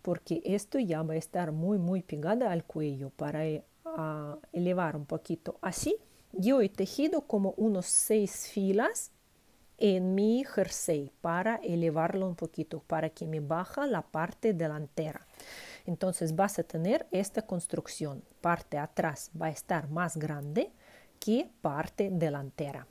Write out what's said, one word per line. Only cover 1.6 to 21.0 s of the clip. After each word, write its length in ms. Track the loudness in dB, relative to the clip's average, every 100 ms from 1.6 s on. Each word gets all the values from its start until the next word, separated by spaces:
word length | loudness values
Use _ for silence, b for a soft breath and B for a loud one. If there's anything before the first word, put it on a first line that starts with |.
| 2 2
muy 240 | 2 0
pegada 500 | -2 -4 0 2 2
al 120 | 0
cuello. 460 | -2 -4 -2 -2 -8
Para, 360 | -6 -4 -2 -2
eh, 180 | -2 -6 _
a 540 | -10 -6 -4 -4 -8 -10 -8
elevar 440 | 0 2 2 0 -2
un 100 | -4
poquito 520 | -6 -4 -6 -6 -6
así, 360 | -6 -2 0 0 b b b 0
yo 240 | 4 6
he 80 | 4
tejido 540 | 2 -4 0 0 0
como 320 | 0 0 0 2
unos 300 | 2 2 0
seis 640 | 0 4 2 2 -2 -6
filas 640 | 0 2 4 2 0 -8 _ _ _ _ _ -20 2
en 360 | 4 6 4
mi 300 | 4 6 4
jersey 680 | 2 0 0 0 0 0 -2 _
para 360 | -2 0 2 0
elevarlo 680 | 0 2 4 4 2 2 -2
un 80 |
poquito, 460 | -2 -6 -4 -6 -6 -2
para 240 | -2 -2
que 160 | -4 -4
me 140 | -4
baja 460 | -2 -2 -2 -2 0
la 160 | -2
parte 500 | -2 -4 -4 0 0
delantera. 760 | 2 0 -2 -6 -4 -6 -6 -16 B B B B B -6
Entonces 480 | 0 0 0 0
vas 240 | 2 2 2
a 60 |
tener 420 | -4 0 2 2 2
esta 320 | -2 0 -2
construcción. 800 | -2 -4 -2 -6 -6 -6 -6 -6 -14 -4
Parte 380 | 0 0 0 -4
atrás 520 | -2 0 -2 -2 -10 -4
va 60 | -4
a 40 |
estar 380 | -4 -2 -2 0
más 280 | -2 -2 -2
grande 560 | -4 -4 -2 -2 -2 B B B